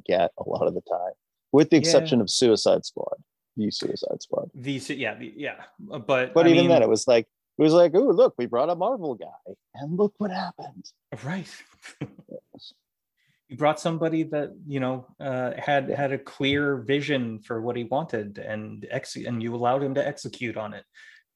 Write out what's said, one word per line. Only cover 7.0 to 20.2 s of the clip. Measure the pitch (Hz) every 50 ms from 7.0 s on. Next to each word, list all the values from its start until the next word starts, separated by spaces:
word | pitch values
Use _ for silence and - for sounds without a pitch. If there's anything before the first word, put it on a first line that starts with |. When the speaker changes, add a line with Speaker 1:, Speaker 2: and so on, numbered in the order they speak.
| -
Speaker 1:
like, | 131 120 117 113 _ _ _ _ _ _
it | - 151
was | 156 160
like, | 175 175 160 151
"Ooh, | 202 277 247
look, | 165 202 254 233 -
we | - 123
brought | - 117 120 143 170
a | 175
Marvel | 165 185 233 269 208 165 147 120
guy, | 92 82 - - - - 92 98 - _ _ -
and | - 143 156 175
look | 180 208 208 -
what | - 208 190
happened." | 185 190 185 175 - - - 139 - 185 - - _ _ _ - - - -
Speaker 2:
Right. | 139 185 196 160 - - - - _ _ _ - - - -
<laughs> | 156 - _ - - - - - - _ - - - - - _ _ _ _ _ _ _ _ _ _ _ _ _ _
You | - 127
brought | 120 147 151 156 202
somebody | - 170 165 160 170 160 160 160 156
that, | 143 156 147 143 - - - -
you | 147 139 135
know, | 127 127 131 127 127 _ _ -
uh, | 147 135 127 127 127 123 -
had, | - - 147 143 139 135 -
had | - 139 143 131
a | 139
clear | 135 - - - - 139 135 143 143 147 143 139
vision | 127 113 117 139 147 143 147 143 131 120 113 110 104 -
for | - 117 113
what | 110 123 120
he | 123 117
wanted, | 107 127 147 165 - 120 110 104 104 101 -
and | - 110 107 107 107 107 110 104 107 -
ex-, | 127 135 - - -
and | 131 110 123 120 113 113
you | 117 120
allowed | 117 120 120 131 139 143
him | 135 135
to | 139 -
execute | 143 139 -